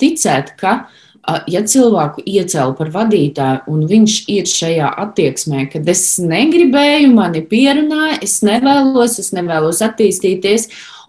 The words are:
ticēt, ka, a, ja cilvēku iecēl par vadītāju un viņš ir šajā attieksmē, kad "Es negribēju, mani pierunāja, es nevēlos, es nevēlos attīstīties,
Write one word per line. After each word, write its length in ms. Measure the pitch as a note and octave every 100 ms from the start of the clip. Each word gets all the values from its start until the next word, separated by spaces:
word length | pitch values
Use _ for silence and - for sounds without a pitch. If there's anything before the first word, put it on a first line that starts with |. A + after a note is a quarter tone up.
ticēt, 540 | A#3 D#4+ F#3+ C#3 C#3+ -
ka, 160 | F#3+ B3 - - _ _
a, 140 | - D#3+
ja 160 | - F3+
cilvēku 640 | G#3+ C4+ A#3+ F#3 D3 -
iecēl 480 | - G3 F3+ D#3 C3 C#3
par 100 | D#3
vadītāju 720 | F3+ A3+ G3+ C#3+ C#3 C3+ C3 -
un 160 | D#3 D#3+
viņš 240 | A3 G#3+ - -
ir 160 | G3+ F3+
šajā 400 | - E3 E3 C#3+ -
attieksmē, 640 | - - C#3+ - D#3+ C3+ C#3
kad 200 | D#3 D#3
"Es 280 | F3+ - -
negribēju, 960 | E3+ F3 D#4 F4 C#4+ C#4 D4 D4 C#4
mani 320 | A3+ F3 D#3+
pierunāja, 800 | - A3 C#4 C#4+ D4+ D#4 D#4 -
es 180 | G3+ -
nevēlos, 800 | G#3 A#3 C4+ C#4+ C4+ B3+ A#3+ A#3+
es 160 | - F#3
nevēlos 480 | F3 D#3+ D#3 E3+
attīstīties, 840 | A3+ A3+ G#3 F3+ F#3 F#3 G3 A3 - - - -